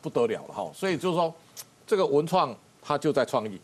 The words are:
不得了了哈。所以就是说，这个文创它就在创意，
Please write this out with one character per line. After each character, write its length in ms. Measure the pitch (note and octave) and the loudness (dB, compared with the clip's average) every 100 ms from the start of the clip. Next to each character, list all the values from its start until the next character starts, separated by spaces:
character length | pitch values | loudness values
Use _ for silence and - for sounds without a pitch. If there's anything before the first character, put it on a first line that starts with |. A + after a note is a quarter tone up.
不 80 | D3 | -4
得 180 | C3 A#2 | 0 0
了 180 | G2+ - | -2 -8
了 60 | |
哈。 160 | - F2 | -8 -8
所 160 | - F#3+ | -4 -4
以 60 | E3 | -2
就 140 | F#3 | 0
是 60 | E3+ | 0
说， 160 | E3 - - - - _ - | -2 -4 -20 -20 -20 _ -2
这 100 | G3+ | 2
个 80 | |
文 220 | D#3+ C#3 D#3+ | 4 2 4
创 280 | F#3 C#3+ G2+ _ _ | 2 2 -2 _ _
它 140 | - C#3+ | -4 0
就 160 | D3+ | 2
在 120 | C#3 | 2
创 240 | A#2+ B2 A2 | 2 0 -4
意， 100 | F#2 | -10